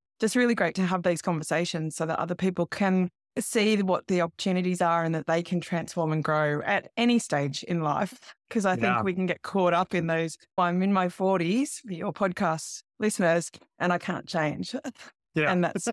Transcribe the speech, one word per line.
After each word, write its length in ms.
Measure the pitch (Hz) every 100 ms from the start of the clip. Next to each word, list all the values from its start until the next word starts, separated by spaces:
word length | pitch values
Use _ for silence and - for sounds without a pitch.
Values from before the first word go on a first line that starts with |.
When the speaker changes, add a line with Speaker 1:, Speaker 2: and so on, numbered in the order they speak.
| _ -
Speaker 1:
just 160 | 220 247
really 180 | 240
great 220 | 226 170 190
to 80 |
have 180 | 185 185
these 220 | 180 165
conversations 720 | - 165 139 160 175 165 156 -
so 100 | 160
that 140 | -
other 160 | 165 175
people 320 | 190 180 170
can 420 | - 202 185 180 - _ -
see 420 | - 226 208 214
what 240 | 190 180 -
the 160 | 180
opportunities 600 | 165 - 196 180 180 180
are 220 | 175 170
and 120 | 165 160
that 100 | 160
they 160 | 165
can 200 | 170 180
transform 500 | - 175 160 175 160
and 120 | 156
grow 380 | 151 156 151 147
at 300 | - 202 - -
any 220 | 240 233
stage 460 | - 147 143 143
in 180 | - 170
life. 380 | 151 143 190 - - - -
'Cause 140 | 233 190
I 80 | 180
think 80 |
Speaker 2:
Yeah. 180 | - -
Speaker 1:
we 120 | 202 180
can 100 | 185
get 160 | -
caught 320 | - 196 175
up 220 | 170 185 180
in 120 | 165
those, 300 | 165 165 - _ -
"I'm 260 | 175 175
in 100 | 196
my 160 | 196 180
forties," 720 | - 190 190 170 226 294 - 226
your 280 | 170 190
podcast 680 | - 196 175 180 160 - - - -
listeners, 500 | 214 - 175 170 - - _ -
"and 120 | 180
I 60 | 175
can't 300 | - 170 -
change." 480 | 170 151 165 180 262 277 - - - _
Speaker 2:
Yeah. 180 | 160 180
Speaker 1:
And 120 | 180
that's 220 | 170 - -